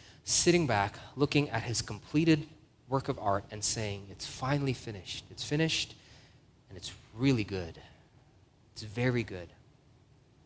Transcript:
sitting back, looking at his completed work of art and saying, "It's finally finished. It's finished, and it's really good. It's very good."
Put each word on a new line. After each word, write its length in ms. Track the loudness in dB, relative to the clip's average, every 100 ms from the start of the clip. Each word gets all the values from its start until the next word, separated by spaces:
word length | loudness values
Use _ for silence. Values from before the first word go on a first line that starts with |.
| -20 -14
sitting 440 | 0 4 6 6 4
back, 320 | 2 2 -4 -12
looking 340 | 0 2 4 2
at 140 | -2
his 180 | -2 -2
completed 640 | -2 -8 -2 2 4 4 2 -16 -20 _ -4
work 220 | -2 -2
of 100 | -2
art 240 | 2 0 -2
and 120 | -4
saying, 440 | -2 0 -4 -6 -10
"It's 160 | -12
finally 480 | -12 -6 0 2 0
finished. 520 | -2 -6 -10 -10 -12 -12
It's 140 | -10
finished, 520 | -2 0 2 0 -4 -10 -20 -20 -20 -20 -20 _ _
and 80 | -12
it's 140 | -12 -14 -16 0
really 260 | 2 2
good. 360 | 0 -4 -6 -12 -20 -20 _ -20 _ _ _ _ _
It's 100 | -16
very 400 | -10 -2 0 0
good." 260 | -2 -8 -12 -18 -20 _ _ -20 _ _ _ _